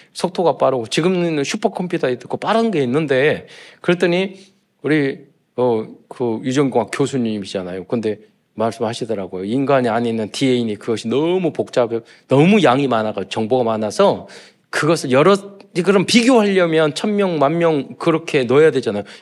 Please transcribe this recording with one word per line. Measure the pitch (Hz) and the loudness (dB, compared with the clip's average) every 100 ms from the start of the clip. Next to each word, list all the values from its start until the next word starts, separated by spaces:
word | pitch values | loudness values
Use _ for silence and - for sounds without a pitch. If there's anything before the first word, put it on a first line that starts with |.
| - | -20
속도가 | - 175 180 165 131 | -6 -4 0 0 2
빠르고, | 135 131 113 | 2 0 -2
지금은 | - 170 185 170 151 | -2 0 0 0 -2
슈퍼컴퓨터 | 139 214 208 196 180 170 135 | -2 -2 -4 -4 -6 -4 -4
있고 | 123 - 123 | -4 -6 -6
빠른 | - 214 226 | -2 0 0
게 | 165 | 0
있는데, | 127 139 151 131 147 95 - - - - | 0 0 0 0 0 -2 -6 -20 -20 -6
그랬더니 | - 175 185 175 196 - - _ _ _ | -2 0 2 0 -2 -8 -20 _ _ _
우리, | 139 156 139 - - _ _ - | -2 0 0 -4 -12 _ _ -2
어, | 127 113 110 - - | 0 0 -4 -12 -18
그 | - 120 110 | -6 -4 -2
유전공학 | 135 131 139 120 107 | -2 0 0 0 -2
교수님이시잖아요. | - 139 135 117 107 95 98 90 92 87 | -2 -2 -2 -2 -4 -6 -8 -8 -10 -6
근데 | 120 107 101 - _ _ | -4 -4 -6 -10 _ _
말씀하시더라고요. | - 113 107 113 117 110 101 92 90 | -6 -4 -4 -6 -6 -6 -6 -8 -8
인간이 | 98 127 135 139 123 | -4 -2 0 2 0
안에 | 107 120 | 0 -2
있는 | 113 104 | -4 -6
디에이엔에이, | - 135 123 113 101 | -2 0 0 -2 -6
그것이 | - 110 113 | -4 -4 -2
너무 | 123 165 185 170 | -2 0 0 -2
복잡해, | - 104 131 117 117 - - - | -4 -4 -2 0 -2 -8 -18 0
너무 | 131 165 214 | 4 6 6
양이 | 143 131 139 | 4 4 2
많아가-, | 117 107 101 92 | 0 -2 -4 -6
정보가 | 113 110 127 113 | -6 0 0 0
많아서 | 110 107 101 196 101 - - - _ _ | 0 -2 2 2 2 -6 -20 -20 _ _
그것을 | - 151 160 139 | -2 0 0 2
여러, | 127 160 196 - - - 170 | 4 6 4 0 -20 -8 -2
그럼 | 170 196 165 | 2 2 4
비교하려면 | 240 233 247 208 190 170 160 156 143 | 4 6 4 4 2 2 2 2 0
천 | 214 202 | -2 0
명, | 190 160 | 0 0
만 | 139 170 | 0 2
명 | 170 151 127 - | 2 0 -4 -4
그렇게 | 170 160 160 147 120 | 0 0 0 -2 2
넣어야 | 135 156 | 4 4
되잖아요. | 131 113 104 - - | 4 -2 -4 -8 -14